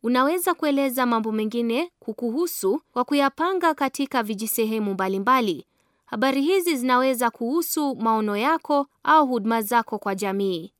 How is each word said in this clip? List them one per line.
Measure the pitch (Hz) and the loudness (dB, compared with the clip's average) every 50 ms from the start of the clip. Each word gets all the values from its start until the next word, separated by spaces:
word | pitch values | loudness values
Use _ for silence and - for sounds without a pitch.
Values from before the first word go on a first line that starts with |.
| - | 0
Unaweza | 226 247 254 262 285 339 370 349 370 339 | 0 2 2 2 2 2 0 0 -2 -2
kueleza | - - 302 285 277 277 269 240 254 254 | 0 0 0 2 2 0 0 0 0 0
mambo | 247 233 226 214 220 | 2 0 0 0 -2
mengine | 214 214 220 214 214 240 233 233 226 254 339 349 _ _ | -2 -2 -2 -2 -2 -2 -2 0 0 -2 -2 -4 _ _
kukuhusu | - - 214 - 247 233 220 285 349 339 - - - 185 214 320 _ _ | -10 -10 -8 -4 -4 -4 -2 -2 -2 -2 -4 -2 0 0 0 0 _ _
kwa | _ 247 247 | _ -4 -2
kuyapanga | - 285 285 277 277 - - 320 359 381 370 339 330 302 | 0 2 2 2 2 0 0 -2 0 0 2 2 0 0
katika | - 285 269 _ - 277 269 - 254 226 | 0 -2 -4 _ -4 -6 -2 -2 -2 -2
vijisehemu | 208 220 196 220 214 - - 226 220 220 220 214 202 196 | -2 -4 -6 -4 -6 -2 -2 -2 -2 -2 -2 -2 -2 -2
mbalimbali. | 185 190 190 196 196 196 226 262 262 240 208 170 135 - _ _ _ _ _ _ _ _ | -2 -2 -2 -2 -2 2 2 2 2 2 0 -2 -4 -8 _ _ _ _ _ _ _ _
Habari | _ - 214 220 277 262 277 | _ -4 0 0 2 2 2
hizi | 277 311 381 392 349 349 320 | 2 2 2 2 2 0 0
zinaweza | 262 240 254 254 247 254 262 262 233 247 240 | 0 0 2 2 4 4 2 0 2 0 -2
kuhusu | - - 233 226 269 339 330 - - 320 302 277 262 | -2 -2 -6 -2 -2 -2 -2 -2 -2 -2 -2 -2 -2
maono | - 220 226 226 220 214 208 202 202 | -2 0 0 2 2 0 0 -2 0
yako | 226 285 320 320 _ - 294 285 277 _ _ _ _ | 0 0 0 0 _ 0 0 0 0 _ _ _ _
au | - 302 311 302 254 | 4 4 4 4 4
huduma | 254 233 196 220 226 226 | 0 -2 0 0 0 0
zako | 214 202 247 233 220 - - 208 | 0 0 0 0 0 0 -8 -6
kwa | - 208 196 | -4 -4 -4
jamii. | 190 208 202 190 202 196 196 185 165 165 196 _ _ | -2 -2 -4 -2 -2 -2 -2 -2 -4 -8 -12 _ _